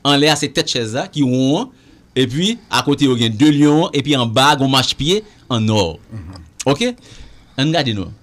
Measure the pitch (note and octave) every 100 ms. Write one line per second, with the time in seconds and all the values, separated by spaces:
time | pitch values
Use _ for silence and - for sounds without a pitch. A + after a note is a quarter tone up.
0 | C#3 C#3+ D3 D3+ C#3+ D3+ D#3+ C3 A2+ A#2+
1 | F#3+ D3 C3+ B2+ C3 D#3 C4 _ _ -
2 | _ - C3 C3 F#3+ A#3 - B2 B2+ C#3+
3 | C#3+ B2 A#2 G#2+ D3+ D3 D3 D3+ F3+ C#3+
4 | C3 C#3 A#2+ A2+ C3+ D3 C3+ C3+ B2+ -
5 | C#3+ G3 G#3+ - - A#2+ A2 G#2+ F2+ D#2+
6 | - A2 E2 F2+ - _ - C#3+ A#3+ B3
7 | - - - - - - C#3 E3 C3 G#2
8 | E2+ G#2+